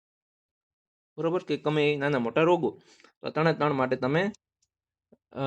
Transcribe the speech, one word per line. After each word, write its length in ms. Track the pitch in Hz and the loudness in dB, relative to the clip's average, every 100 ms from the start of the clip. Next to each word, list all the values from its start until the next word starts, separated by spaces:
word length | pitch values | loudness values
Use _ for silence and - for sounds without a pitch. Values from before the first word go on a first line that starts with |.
| _ _ _ _ _ _ _ _ _ _ _ - | _ _ _ _ _ _ _ _ _ _ _ -6
બરોબર, 260 | 165 180 | -2 -2
કે 140 | - 147 | -2 -4
ગમે 360 | 147 151 147 | 0 2 2
એ 40 | 147 | 0
નાના 220 | 143 135 | 0 0
મોટા 240 | 113 147 | 0 2
રોગો. 380 | 165 175 123 - _ - - _ | 2 2 0 -4 _ -20 -20 _
તો 80 | 135 | -8
ત્રણે 220 | 151 160 | 0 0
ત્રણ 200 | 151 147 | 2 0
માટે 240 | 135 127 123 | 2 0 0
તમે, 360 | 131 160 202 - _ _ _ _ _ _ _ _ _ | 0 0 -2 -6 _ _ _ _ _ _ _ _ _
અ, 100 | - | -6